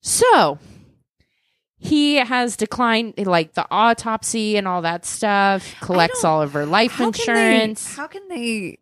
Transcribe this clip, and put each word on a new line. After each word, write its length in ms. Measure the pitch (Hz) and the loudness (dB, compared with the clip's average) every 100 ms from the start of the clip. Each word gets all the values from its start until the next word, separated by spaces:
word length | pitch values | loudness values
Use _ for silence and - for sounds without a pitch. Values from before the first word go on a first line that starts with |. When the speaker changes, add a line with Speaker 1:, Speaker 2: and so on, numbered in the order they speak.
Speaker 1:
so 580 | - - 494 403 170 143 - - _ _ _ _ _ _ _ _ _ _ | -4 2 4 6 4 0 -12 -20 _ _ _ _ _ _ _ _ _ _
he 380 | - 302 294 294 | -2 2 4 2
has 400 | 240 247 240 - | 0 0 -2 -2
declined, 580 | 214 - 247 220 226 - 196 | -6 -2 0 0 -2 -4 0
like, 280 | 175 160 | 0 0
the 120 | - - | -4 -2
autopsy 880 | 180 226 226 226 220 - 233 214 208 | 2 2 2 -2 -6 -4 -4 -2 -2
and 100 | 190 | -2
all 160 | 180 | -2
that 220 | 165 175 | -2 -6
stuff, 720 | - - 220 202 196 196 - - | -8 -4 0 2 2 2 -4 -16
collects 400 | - 180 170 - | -2 2 2 2
Speaker 2:
I 40 | 170 | 0
don't 40 | |
Speaker 1:
all 100 | 156 | 2
of 100 | 147 | 0
her 120 | 143 147 | -4 0
life 260 | 185 233 | 2 0
Speaker 2:
how 180 | - 240 | 0 -2
can 240 | 220 233 | -2 0
they, 200 | 233 226 | 2 4
Speaker 1:
insurance. 420 | 220 220 214 - - | 2 0 -4 -12 -12
Speaker 2:
how 100 | 294 | -14
can 160 | 392 392 | -14 -14
they 500 | 349 240 220 180 - | -8 -6 -6 -6 -12